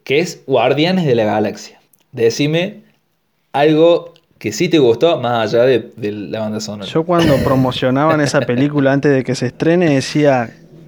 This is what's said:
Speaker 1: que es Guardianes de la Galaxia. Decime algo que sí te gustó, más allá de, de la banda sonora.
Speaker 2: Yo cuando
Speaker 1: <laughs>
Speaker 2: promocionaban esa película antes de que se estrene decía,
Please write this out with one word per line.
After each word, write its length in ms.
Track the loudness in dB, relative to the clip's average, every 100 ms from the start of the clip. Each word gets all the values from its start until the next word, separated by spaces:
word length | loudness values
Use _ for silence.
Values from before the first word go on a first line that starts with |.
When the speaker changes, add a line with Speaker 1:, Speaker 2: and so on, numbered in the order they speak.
Speaker 1:
que 160 | -2 -2
es 220 | -2 -6 -2
Guardianes 600 | 0 2 2 0 0 0
de 80 |
la 100 | 0
Galaxia. 560 | 0 0 -2 -6 -14 -20 _ _ _
Decime 680 | -2 0 0 -2 -2 -4 -8 -20 _ _ _ _ _ _
algo 600 | 0 2 4 4 2 -2 -18 _ _
que 140 | -8
sí 160 | -4 0
te 100 | 4
gustó, 400 | 4 4 2 0
más 360 | -2 -2 0
allá 100 | 2
de, 260 | 2 2 -2 -10
de 160 | -8
la 280 | -8 -8 -8
banda 200 | -6 -8
sonora. 300 | -8 -10 -6
Speaker 2:
Yo 140 | -4
cuando 320 | -2 0 2 2
Speaker 1:
<laughs> 80 |
Speaker 2:
promocionaban 760 | 2 0 0 -2 -2 0 0 0
esa 200 | 0 -2
película 520 | -2 0 0 0 0
antes 200 | 2 2
de 100 | 0
que 120 | 0
se 120 | -4 -4
estrene 480 | -2 0 2 2
decía, 560 | 0 0 0 2 2 -2 -10 -20 -20